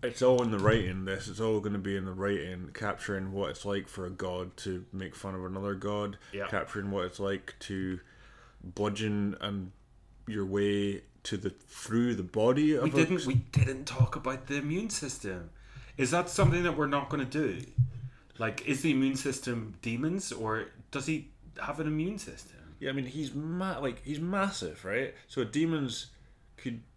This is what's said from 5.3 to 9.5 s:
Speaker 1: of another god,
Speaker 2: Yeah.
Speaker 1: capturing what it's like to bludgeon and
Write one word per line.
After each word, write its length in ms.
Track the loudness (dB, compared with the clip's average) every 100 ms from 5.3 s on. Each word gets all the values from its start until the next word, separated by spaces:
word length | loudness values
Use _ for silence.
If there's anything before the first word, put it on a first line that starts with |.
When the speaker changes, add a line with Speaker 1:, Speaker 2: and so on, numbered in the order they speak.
Speaker 1:
of 100 | -6
another 300 | -6 -4 -2
god, 440 | -2 -2 -2 -2 -6 -12
Speaker 2:
Yeah. 140 | -8 -4
Speaker 1:
capturing 420 | -2 -2 -4 -2
what 140 | -2 -2
it's 120 | -2
like 360 | -2 -2 -6 -16
to 380 | -6 -4 -2 -4 -8 -20 -20 -20 -20 -18
bludgeon 720 | -14 -2 0 0 0 0 0 -2
and 320 | -4